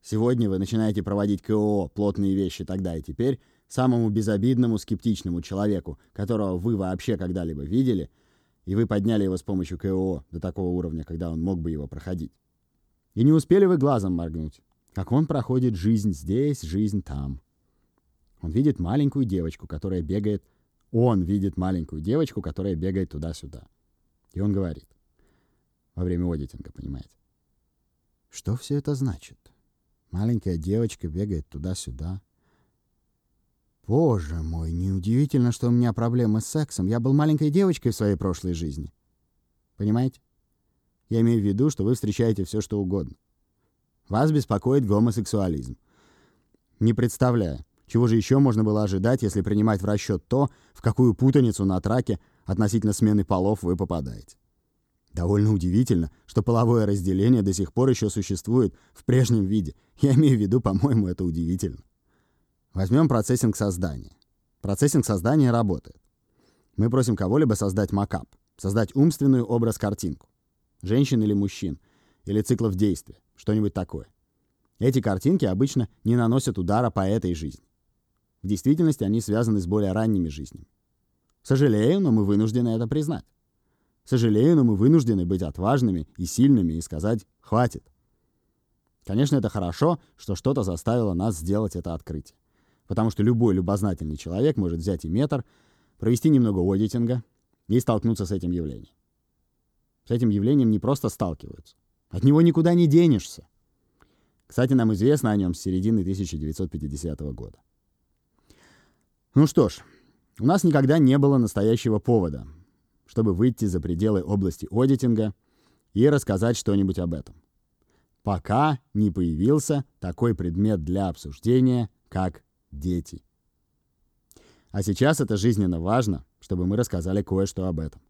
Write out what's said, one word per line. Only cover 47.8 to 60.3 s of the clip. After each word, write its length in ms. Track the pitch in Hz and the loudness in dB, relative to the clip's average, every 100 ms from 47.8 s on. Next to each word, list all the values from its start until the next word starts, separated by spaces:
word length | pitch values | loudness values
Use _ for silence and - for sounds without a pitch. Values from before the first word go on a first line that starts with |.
| _ | _
чего 200 | 117 120 | 0 4
же 100 | 113 | 2
ещё 240 | - 135 | 2 2
можно 240 | 139 110 | 4 2
было 180 | 107 107 | 0 0
ожидать, 400 | 104 95 107 131 | -2 0 0 0
если 180 | 104 98 | 0 -2
принимать 400 | 95 104 110 101 | -2 0 2 0
в 20 | |
расчёт 420 | 101 104 - 92 _ | 0 -2 -2 -6 _
то, 240 | 131 139 _ _ | -2 -2 _ _
в 80 | - | -4
какую 320 | 117 - 127 | -2 4 2
путаницу 500 | 101 131 139 120 101 | 4 4 4 2 2
на 160 | 95 92 | 0 0
траке 380 | 101 123 - 101 _ _ | 0 -2 -2 -6 _ _
относительно 480 | - 95 104 117 107 | -6 0 2 2 0
смены 320 | 101 107 104 | 2 2 2
полов 380 | 92 95 95 107 | 2 0 0 0
вы 140 | 87 90 | -2 -2
попадаете. 600 | 95 85 65 53 - _ _ _ _ _ _ _ _ | -2 -4 -6 -12 -20 _ _ _ _ _ _ _ _
Довольно 400 | 90 87 104 107 | -4 0 4 4
удивительно, 580 | 101 87 101 127 92 80 _ _ | 2 2 2 2 0 0 _ _
что 160 | - | -2
половое 420 | 110 117 117 120 | 2 2 4 4
разделение 580 | 104 101 90 95 110 123 | 2 0 0 2 4 4
до 100 | 98 | 2
сих 200 | 95 92 | -2 -2
пор 160 | - 131 | 0 2
ещё 220 | 123 107 | 2 -2
существует 640 | 104 95 95 - 123 104 - _ | -4 -4 -6 0 2 2 -2 _
в 120 | - | -8
прежнем 400 | - 127 120 117 | 0 2 4 2
виде. 300 | 95 107 76 - _ _ | 2 0 -2 -10 _ _
Я 120 | 143 | 4
имею 220 | 131 151 | 6 6